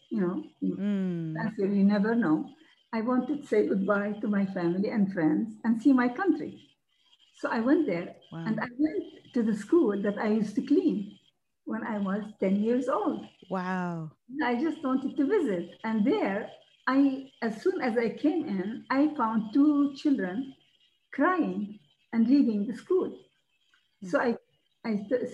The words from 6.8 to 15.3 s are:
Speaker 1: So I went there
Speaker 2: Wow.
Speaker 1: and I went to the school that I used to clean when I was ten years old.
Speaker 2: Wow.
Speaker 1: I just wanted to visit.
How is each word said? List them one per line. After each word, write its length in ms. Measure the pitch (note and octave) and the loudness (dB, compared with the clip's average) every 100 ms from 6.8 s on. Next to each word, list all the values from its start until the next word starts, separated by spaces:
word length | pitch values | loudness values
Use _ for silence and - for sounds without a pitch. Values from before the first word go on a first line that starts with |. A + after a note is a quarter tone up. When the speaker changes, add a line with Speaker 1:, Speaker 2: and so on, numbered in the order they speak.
| _ _ _ _ _ _ | _ _ _ _ _ _
Speaker 1:
So 80 | - | -6
I 120 | A#3+ | -2
went 240 | A#3+ E4+ C#4+ | 2 2 2
there 300 | E3+ - - _ | -2 -6 -14 _
Speaker 2:
Wow. 100 | E3 G#3 | -8 -4
Speaker 1:
and 120 | - | -4
I 80 | B3 A#3+ | -4 -2
went 560 | D#4 G4+ - - - | -2 -2 -8 -14 -6
to 100 | A#3+ | -2
the 120 | A3+ G3+ | 0 -2
school 400 | - E4+ A#3 G3+ | 2 2 4 0
that 160 | G3+ G3 | -2 -2
I 100 | G#3+ | 0
used 280 | A3 - - | 0 0 -4
to 60 | |
clean 560 | - D#4 E4 G3+ - - _ _ _ _ | 2 2 2 0 -6 -14 _ _ _ _
when 200 | - A3 A3+ | -10 -8 -6
I 140 | G#3 | -4
was 240 | G3 G#3 G#3 - | -2 -4 -6 -4
ten 160 | F#3+ G3+ | 0 2
years 280 | A3 B3 - | 2 0 0
old. 360 | A4 F4 G#3+ - _ - | -2 -2 -4 -8 _ -8
Speaker 2:
Wow. 600 | F#3 F3+ F#3 F3 E3 D#3 - - C#4 | -6 -2 -2 -4 -6 -8 -14 -12 -4
Speaker 1:
I 120 | B3 A#3+ | -2 0
just 220 | D#4+ D4+ | -2 -2
wanted 320 | C4 C4 A#3 - | -2 -2 -2 -2
to 100 | |
visit. 540 | C#4 | 0